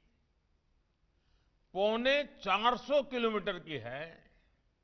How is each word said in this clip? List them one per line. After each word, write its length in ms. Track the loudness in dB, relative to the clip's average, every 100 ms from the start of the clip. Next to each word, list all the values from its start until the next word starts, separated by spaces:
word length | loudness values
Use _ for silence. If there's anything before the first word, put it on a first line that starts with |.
| _ _ _ _ _ _ _ _ _ _ _ _ _ _ _ _ _
पौने 520 | 0 2 2 2 2
चार 520 | 0 -6 0 4 4 0
सौ 260 | 2 0
किलोमीटर 560 | 2 0 0 0 -2 -6
की 200 | -8 -8
है, 520 | -8 -10 -10 -16 -20 _ _ _ _ _